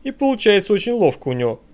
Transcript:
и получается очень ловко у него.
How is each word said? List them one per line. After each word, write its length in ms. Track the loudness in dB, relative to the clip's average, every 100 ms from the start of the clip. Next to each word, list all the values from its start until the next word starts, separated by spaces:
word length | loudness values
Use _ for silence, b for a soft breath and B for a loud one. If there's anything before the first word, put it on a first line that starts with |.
и 80 | -12
получается 640 | -2 -2 0 2 2 2
очень 180 | -2 0
ловко 380 | 0 0 0 -6
у 40 |
него. 280 | -4 -4 -4 _